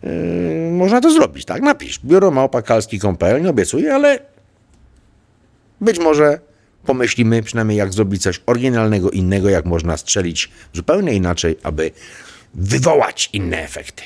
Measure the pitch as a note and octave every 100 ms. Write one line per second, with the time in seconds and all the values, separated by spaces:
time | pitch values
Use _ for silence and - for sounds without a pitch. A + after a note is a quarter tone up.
0 | - E3+ E3+ F3 F3 D#3+ E3 F3 F#3 A#3+
1 | C#4+ D#4+ A2+ C#2+ - A2 C#4 C#4+ - -
2 | A#2+ F3+ G3 C#3 C3+ B2+ A2 A2+ A2 G#2
3 | G2+ F2+ F2 B2 F3+ C3 F2+ C#3 D4+ C#4
4 | C#4+ C#4 - _ _ _ _ _ _ _
5 | _ _ _ _ _ _ _ _ G#3 F3+
6 | E3 D3 D3+ D3 _ _ _ _ - B2+
7 | A#2+ - A2+ A2+ G#2+ A#2 A2 G#2 G2 F#2+
8 | G#2 G2 F#2+ F2 - A#2+ C3 A#2+ A2 G#2+
9 | F2+ F#2+ F#2 G2 F#2+ F#2 E2 E2+ E2 D#2
10 | - - F2+ D#2+ - - - E2+ E2+ F3
11 | F#3 G#2 F2+ F2 E2+ D#2 D2+ D#2 D#2+ -
12 | - - - - _ - F#2+ B2+ C#3+ D3+
13 | A2 - - G2+ F#2 E2 D2+ - - -